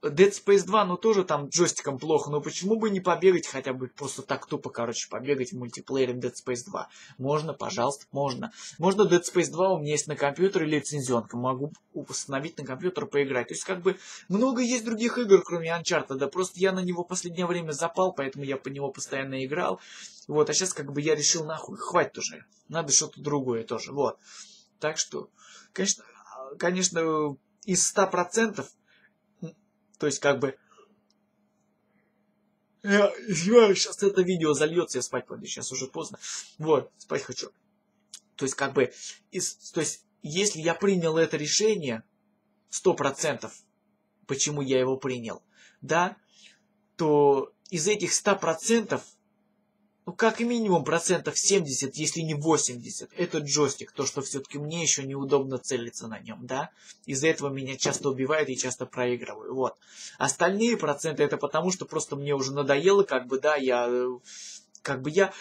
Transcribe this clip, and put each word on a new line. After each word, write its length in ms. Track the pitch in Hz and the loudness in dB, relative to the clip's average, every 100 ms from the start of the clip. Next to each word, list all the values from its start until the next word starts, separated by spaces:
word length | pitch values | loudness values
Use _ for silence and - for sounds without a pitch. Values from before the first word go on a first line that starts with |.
Dead 280 | 156 143 196 | -2 6 6
Space 360 | 202 - 202 175 | 6 4 4 6
два, 200 | 214 190 | 2 2
ну, 120 | 175 | 2
тоже 260 | 220 208 | 2 2
там 240 | 185 151 143 | 2 -2 -2
джойстиком 500 | - 165 - - 135 | 2 2 2 -4 -6
плохо, 320 | 151 156 147 | 2 0 2
но 100 | 147 | -4
почему 360 | 143 - 180 226 | -4 -6 -2 0
бы 160 | 220 | 2
не 80 | 196 | 0
побегать 480 | 180 170 185 180 - | 0 4 6 6 2
хотя 260 | 135 135 | -6 -4
бы 140 | 127 131 | -6 -6
просто 340 | - 139 - | -8 -10 -10
так 240 | - 135 - | -6 -6 -4
тупо, 240 | 147 - | -8 -6
короче, 400 | 120 117 113 - | -6 -4 -4 -8
побегать 420 | 110 127 139 123 | -8 -2 -2 -2
в 60 | 127 | -6
мультиплеере 560 | 123 - - 135 127 | -10 -12 -6 0 0
Dead 200 | 123 123 | 0 -4
Space 320 | - - 123 - | -6 -6 -6 -4
два? 240 | - - - - - | -8 -10 -14 -20 -8
Можно, 360 | 131 151 156 | -2 -2 -2
пожалуйста, 520 | - - - 123 139 - | -6 -6 -2 -2 -2 -8
можно. 400 | 143 139 131 127 - - - | -4 -4 -4 -8 -12 -18 0
Можно 260 | 170 196 | 0 4
Dead 200 | 190 175 | 6 6
Space 260 | - 180 151 | 4 0 0
два, 240 | 151 185 | 0 0
у 60 | 180 | 2
меня 140 | 147 | 0
есть 120 | 151 - | -2 -2
на 100 | 147 | 0
компьютере 520 | 143 139 185 190 156 | 0 2 2 2 2
лицензионка, 680 | 151 - 147 127 120 110 117 | 0 0 -6 0 0 0 -4
могу 360 | 127 127 143 - _ | -2 -2 -4 -8 _
установить 600 | - 135 139 - 139 160 - | -12 -8 -8 -6 -6 -6 -10
на 60 | 135 | -10
компьютер, 420 | 127 180 180 139 | -4 -4 -4 -2
поиграть. 400 | 143 139 123 123 | 2 2 0 -2
То 80 | 160 | -8
есть, 80 | |
как 180 | - 185 | -6 0
бы, 160 | 180 190 - - - | 0 -2 -8 -20 -4
много 320 | 190 254 247 | 2 2 2
есть 240 | 247 247 220 | 0 0 -2
других 320 | 226 233 240 | -2 -2 0
игр, 240 | 226 196 | 6 6
кроме 280 | - 170 165 | 6 -4 -2
Uncharted, 440 | 170 160 170 131 135 | -4 0 -2 -2 -4
да 120 | 139 | -2
просто 320 | 175 185 - | -2 -4 0
я 120 | 190 | 0
на 100 | 185 | 2
него 220 | 180 175 | -2 -4
в 40 | 175 | -4
последнее 400 | 180 180 170 175 | -6 -6 -4 -2
время 240 | 175 160 | -2 -4
запал, 420 | 147 170 165 185 | -4 -4 2 0
поэтому 320 | - 135 135 139 | 0 -6 -6 -6
я 120 | 135 | -6
по 100 | 139 | -6
него 240 | 139 139 | -6 -8
постоянно 520 | 135 - 139 135 135 | -8 -8 -6 -4 -4
играл. 360 | 131 156 - - - - - - - | -4 -2 -2 -4 -10 -20 -20 -20 -4
Вот, 240 | 147 147 | 2 2
а 20 | |
щас, 180 | 151 185 | 2 0
как 180 | - 143 | -4 -6
бы, 80 | 143 | -4
я 140 | 147 151 | 0 2
решил, 300 | 147 170 156 | 2 0 -2
нахуй, 320 | 156 - - | -8 -10 -12
хватит 380 | - 175 156 - | -2 2 0 -2
уже, 260 | - 73 - _ _ | -10 -10 -20 _ _
надо 260 | 156 151 | -6 2
что-то 280 | 131 147 - | 2 2 -6
другое 420 | 143 147 131 117 | -2 -2 0 -4
тоже, 280 | 113 113 - | -4 -8 -6
вот. 280 | 139 123 - - - - - _ _ | 0 -2 -2 -16 -20 -20 -20 _ _
Так 200 | 147 127 | -6 -4
что, 300 | - - - _ - - - | -6 -6 -12 _ -20 -20 -18
конечно, 300 | - 196 - - - - 123 135 147 | -4 -2 -2 -8 -20 -20 -16 -14 -4
конечно, 800 | 170 180 180 170 160 156 151 143 _ _ | -2 0 -2 0 0 0 0 -4 _ _
из 240 | - 180 - | -2 0 0
ста 180 | - 190 | 2 2
процентов, 640 | 190 175 - 226 202 131 _ _ _ _ _ _ _ - - _ _ _ _ | 2 0 0 0 -2 -10 _ _ _ _ _ _ _ -16 -16 _ _ _ _
то 100 | 151 | -2
есть, 120 | 139 | 2
как 200 | 143 139 | 2 2
бы, 180 | 135 - _ _ _ _ _ _ _ _ _ _ _ _ _ _ _ _ _ _ _ _ _ _ | 0 -4 _ _ _ _ _ _ _ _ _ _ _ _ _ _ _ _ _ _ _ _ _ _
я 280 | 202 202 202 - 233 | 2 6 6 2 -4
извиняюсь, 520 | 165 170 240 220 185 | -2 6 8 8 6
щас 240 | - - | 0 2
это 180 | 202 196 | 2 4
видео 300 | 180 180 160 | 2 2 2
зальётся, 440 | 139 151 170 165 131 | 2 2 2 0 -2
я 40 | |
спать 240 | 123 127 - | -4 -6 -6
пойду, 200 | 113 - | -14 -12
щас 260 | - 127 | -10 -8
уже 160 | 131 131 | -8 -8
поздно. 320 | 160 151 - - - - - | -8 -10 -12 -10 -10 -12 -8
Вот, 340 | 156 147 - _ | 2 2 2 _
спать 260 | - - | -6 -4
хочу. 260 | - - - _ _ _ _ _ _ - _ - | -4 -10 -10 _ _ _ _ _ _ -20 _ -6
То 80 | |
есть, 120 | 135 - | -4 -2
как 180 | 139 | -2
бы, 180 | 135 123 - - - _ | 2 0 0 -16 -16 _
из, 240 | 190 143 - - | -6 -6 -8 -8
то 80 | - | -4
есть, 240 | 151 - _ _ | -4 -6 _ _
если 380 | 151 160 202 160 | -6 -2 0 0
я 160 | 156 165 | -2 0
принял 420 | 202 185 165 160 | 2 2 2 2
это 200 | 160 160 | 2 0
решение, 640 | 147 - 214 208 143 113 - _ _ _ _ _ _ | -2 2 2 2 -2 -6 -8 _ _ _ _ _ _
сто 240 | - 185 | 0 0
процентов, 600 | 170 139 135 156 123 110 - _ _ _ _ _ _ _ | 2 0 0 -2 -2 -8 -16 _ _ _ _ _ _ _
почему 340 | 135 - 147 | -2 -2 -2
я 180 | 131 131 | 0 2
его 180 | 127 131 | 2 0
принял, 440 | 135 123 113 - _ _ - _ | -2 -6 -6 -10 _ _ -20 _
да, 380 | 135 160 180 - _ _ - _ _ _ _ _ | 0 2 2 -4 _ _ -20 _ _ _ _ _
то 560 | 160 147 143 139 - _ _ | 4 6 8 6 2 _ _
из 180 | 175 160 | -2 0
этих 240 | 214 - | 0 0
ста 220 | - 208 196 | 0 2 2
процентов, 680 | 165 160 - 233 208 127 - _ _ _ _ _ _ _ _ _ - | 0 -2 2 2 2 -4 -4 _ _ _ _ _ _ _ _ _ -16
ну, 60 | |
как 260 | 180 226 226 | 0 0 2
минимум 440 | 233 240 220 175 | -2 0 2 2
процентов 520 | 131 160 - 175 - 147 | 2 0 2 0 0 -2
семьдесят, 600 | - 196 151 131 135 143 | 2 2 2 -4 -6 -4
если 260 | 151 165 | -4 -4
не 140 | 160 151 | -4 -2
восемьдесят, 760 | 156 151 - 123 117 - - - | 2 2 2 -6 -12 -12 -14 -6
это 220 | 175 160 | -4 -4
джойстик, 520 | 147 147 139 - - | -2 2 2 0 -12
то, 140 | - 135 | -6 -6
что 160 | - | -4
всё-таки 380 | 131 139 131 143 | -8 -10 -10 -10
мне 240 | 147 170 | -8 -4
ещё 180 | 156 - | -2 -2
неудобно 560 | 135 139 135 143 135 127 | -2 -8 2 2 2 -6
целиться 500 | - 127 117 - 117 | -4 -4 -4 -10 -12
на 120 | 107 | -14
нём, 260 | 110 104 123 | -14 -16 -8
да. 240 | 131 156 _ - - - | -6 -6 _ -20 -20 -8
Из-за 200 | 139 156 | 0 0
этого 220 | 160 139 | 0 -2
меня 260 | 135 135 131 | -6 -8 -4
часто 340 | - 135 143 | -4 0 -2
убивает 380 | 131 131 156 143 | -2 0 0 0
и 60 | 127 | -2
часто 300 | 127 - 123 | -4 -6 -10
проигрываю, 720 | - 123 123 123 107 110 127 | -4 -2 -2 -4 -12 -8 -2
вот. 200 | 123 - _ - - - | -2 -4 _ -18 -18 -4
Остальные 580 | 135 - 170 196 233 226 | -2 2 0 2 2 2
проценты — 460 | 151 143 160 151 | 0 -2 -2 2
это 140 | 143 143 | 2 2
потому, 340 | 143 156 175 | -2 0 -2
что 140 | 180 156 | -4 -4
просто 300 | 156 147 143 | -6 -4 -6
мне 200 | 143 143 | -2 0
уже 180 | 131 | 0
надоело, 480 | 143 139 139 175 202 | -2 2 4 6 6
как 240 | 196 131 123 | 4 2 0
бы, 140 | 131 | 0
да, 160 | 151 151 | 2 2
я, 320 | 131 123 120 | 2 2 2
э, 300 | 123 127 123 - - - - _ - | 0 0 -4 -12 -18 -16 -18 _ -14
как 180 | - 131 | -6 -4
бы 80 | 135 | 0
я, 240 | 156 190 - | 4 2 2